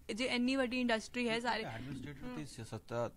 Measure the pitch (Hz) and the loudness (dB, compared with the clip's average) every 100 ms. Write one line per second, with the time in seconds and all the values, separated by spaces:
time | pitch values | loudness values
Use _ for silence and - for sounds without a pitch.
0 | - 214 254 247 247 269 247 254 240 220 | -6 0 2 4 4 4 4 4 4 2
1 | - 247 240 233 240 214 151 113 139 139 | 0 0 2 2 2 0 -2 -4 -6 -6
2 | 147 143 - 151 147 - 110 110 - 117 | -8 -8 -8 -6 -8 -8 -6 -8 -2 0
3 | 117 | 0